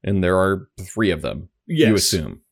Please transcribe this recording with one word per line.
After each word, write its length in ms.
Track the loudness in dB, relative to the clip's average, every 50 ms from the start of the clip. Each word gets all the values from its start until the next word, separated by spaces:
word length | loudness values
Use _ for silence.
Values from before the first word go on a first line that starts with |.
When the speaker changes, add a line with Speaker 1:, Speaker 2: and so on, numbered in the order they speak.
Speaker 1:
and 220 | -2 -2 0 0 2
there 140 | 2 2
are 320 | 2 2 2 0 -2 -4 _ _ -16
three 320 | -16 -12 -4 -2 0 0
of 100 | 0 -2
them. 280 | -4 -8 -8 -8 -12 -16 _ _ _
Speaker 2:
Yes. 200 | -6 0 2 4 4
Speaker 1:
You 60 | 4
assume. 460 | 2 2 0 0 -2 -4 -6 -10 -16 _ _